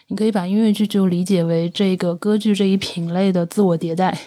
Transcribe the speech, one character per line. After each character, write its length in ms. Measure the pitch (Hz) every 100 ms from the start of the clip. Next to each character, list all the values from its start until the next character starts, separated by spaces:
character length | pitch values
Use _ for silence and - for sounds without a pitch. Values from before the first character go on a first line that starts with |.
| _
你 80 | 196
可 80 | 220
以 60 |
把 140 | 214 175
音 120 | 202
乐 160 | 220
剧 120 | 208 208
就 220 | 202 190
理 160 | 175
解 180 | 180 190
为 280 | 165 165 170
这 260 | - 196 185
个 180 | 180 170
歌 220 | 208 214
剧 160 | 214
这 120 | 196 196
一 100 | 190
品 380 | - - 170
类 180 | 175 196
的 140 | 180 170
自 160 | -
我 160 | 196 170
迭 180 | 170 165
代， 220 | 185 -